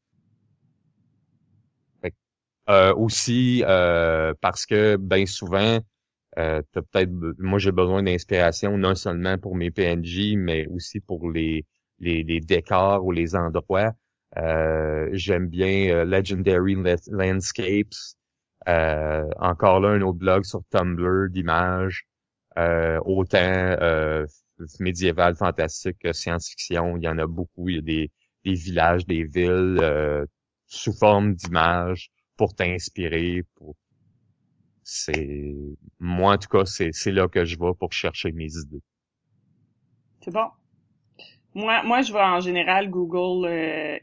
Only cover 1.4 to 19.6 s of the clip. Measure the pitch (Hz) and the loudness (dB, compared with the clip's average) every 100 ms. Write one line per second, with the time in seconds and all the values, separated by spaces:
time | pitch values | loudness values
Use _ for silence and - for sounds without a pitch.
1.4 | _ _ _ _ _ - 90 - _ _ | _ _ _ _ _ -12 -12 -12 _ _
2.4 | _ _ - 98 95 90 113 - - 120 | _ _ 4 8 8 6 0 -2 0 2
3.4 | 127 123 - 95 87 85 82 80 80 78 | 2 2 4 4 4 4 2 2 0 -2
4.4 | 92 - - 104 107 104 95 95 98 - | -4 -4 0 4 4 2 2 2 0 -4
5.4 | 90 95 110 113 113 _ _ _ _ - | -2 2 2 2 -2 _ _ _ _ -4
6.4 | 80 78 76 92 78 98 92 90 82 - | -2 -2 -4 -8 -2 0 0 -2 -6 -4
7.4 | 95 98 95 90 90 95 98 90 - 90 | -2 0 2 2 2 2 0 -2 0 2
8.4 | 85 - 101 101 95 95 101 87 92 95 | 2 2 -2 0 0 0 -2 -4 -2 -4
9.4 | 98 92 85 92 90 85 85 90 104 104 | -4 -4 -4 0 0 0 -4 -4 -2 -2
10.4 | 87 80 78 90 - 101 - 87 85 82 | -2 -2 -4 -8 -10 -12 -8 -8 -4 -4
11.4 | 80 78 76 _ _ - 85 82 80 82 | -2 -4 -8 _ _ -10 -4 -4 -2 -4
12.4 | 80 90 - 92 98 101 92 85 85 92 | 0 0 2 2 4 2 0 -2 0 0
13.4 | 85 82 - 95 110 117 _ _ _ - | 0 -2 -2 0 0 -4 _ _ _ -6
14.4 | 80 80 80 80 78 78 78 95 95 90 | -2 0 0 0 -2 -2 -4 -4 -2 -2
15.4 | 90 87 95 98 95 85 85 95 95 95 | -2 0 0 2 2 2 2 0 0 0
16.4 | 95 90 95 95 90 87 - 98 92 95 | 2 2 2 0 0 0 -2 -2 0 0
17.4 | 92 - 92 104 104 - - - _ _ | -4 -4 -2 0 -2 -8 -18 -20 _ _
18.4 | _ _ 90 85 80 76 76 78 76 - | _ _ 0 2 2 0 -2 -4 -4 -4
19.4 | 90 85 | -2 2